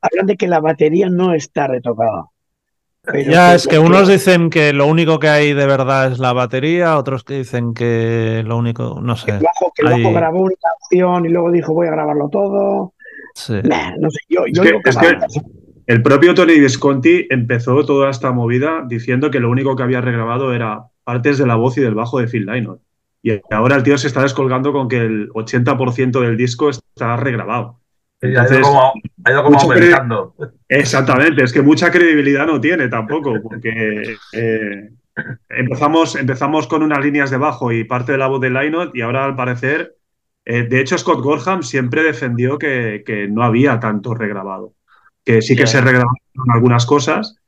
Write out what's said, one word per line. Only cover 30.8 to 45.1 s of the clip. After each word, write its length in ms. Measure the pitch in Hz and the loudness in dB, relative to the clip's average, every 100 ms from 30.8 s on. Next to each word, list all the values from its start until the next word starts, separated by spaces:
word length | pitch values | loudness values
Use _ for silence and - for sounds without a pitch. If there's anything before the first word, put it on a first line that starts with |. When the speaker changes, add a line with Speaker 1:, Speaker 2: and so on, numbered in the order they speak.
| 131 139 131 127 156 147 | 0 0 2 2 2 2
Speaker 3:
es 80 | 127 | 2
que 100 | 131 | 4
mucha 280 | 139 156 175 | 4 4 4
credibilidad 540 | 175 170 151 139 139 156 | 4 4 4 2 0 0
no 140 | 147 | 0
tiene 280 | 139 175 127 | 0 0 -2
tampoco, 460 | 117 110 147 143 110 | -4 -4 -6 -4 -6
porque, 760 | 110 113 113 113 107 107 110 110 - | -8 -10 -8 -4 -4 -4 -8 -14 -12
eh, 580 | 110 113 110 107 101 107 120 _ - - 123 _ | -6 -2 -2 -4 -10 -16 _ _ -14 -14 -16 _
empezamos, 680 | 123 127 120 147 160 160 147 | -6 -4 -2 0 2 0 -2
empezamos 500 | 131 127 143 156 147 | -4 -2 -2 -2 -2
con 160 | 160 | -2
unas 180 | 156 147 | 0 0
líneas 260 | 143 147 139 | 0 0 -2
de 60 | 127 | -2
bajo 360 | 147 131 123 | -2 -2 -4
y 120 | 117 | -4
parte 280 | 113 123 123 | -4 -6 -4
de 60 | 135 | -2
la 80 | 135 | -2
voz 140 | 135 | -2
de 100 | 127 | -2
Lynott, 440 | 127 147 160 175 | -2 -2 -4 -6
y 80 | 127 | -6
ahora 220 | 117 131 | -4 -4
al 120 | 139 131 | -4 -4
parecer, 600 | 127 120 131 156 170 _ _ _ _ _ | -6 -4 -4 -4 -6 _ _ _ _ _
eh, 200 | - 120 | -6 -4
de 160 | 120 127 | -2 -2
hecho 180 | 135 175 | -2 -4
Scott 220 | 170 156 | -2 -2
Gorham 420 | 127 156 - 190 | 0 -2 -2 -6
siempre 400 | 139 139 123 143 | -4 -4 -2 0
defendió 560 | 160 151 135 120 123 143 | -2 -2 -6 -4 -4 -4
que, 440 | 156 131 117 104 - | -4 -4 -6 -8 -8
que 220 | 107 101 | -8 -6
no 140 | 104 | -2
había 360 | 120 120 139 120 | 0 2 2 0
tanto 340 | 120 104 120 | -2 -4 -6
regrabado, 580 | 113 107 101 98 95 98 _ _ _ _ | -8 -8 -8 -10 -12 -16 _ _ _ _